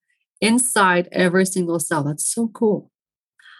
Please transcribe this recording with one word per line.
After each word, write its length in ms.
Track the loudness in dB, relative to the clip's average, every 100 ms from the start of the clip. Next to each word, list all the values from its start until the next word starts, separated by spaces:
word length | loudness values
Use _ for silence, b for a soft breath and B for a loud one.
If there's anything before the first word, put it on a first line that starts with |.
| _ _ _ -4
Inside 680 | 0 2 0 2 2 2 0
every 340 | 0 2 2 0
single 340 | 0 -2 -2
cell. 240 | -2 -4
That's 240 | -2 -4 -6
so 200 | -4 -6
cool. 440 | -2 0 0 -4 _ _ _ _ _ b b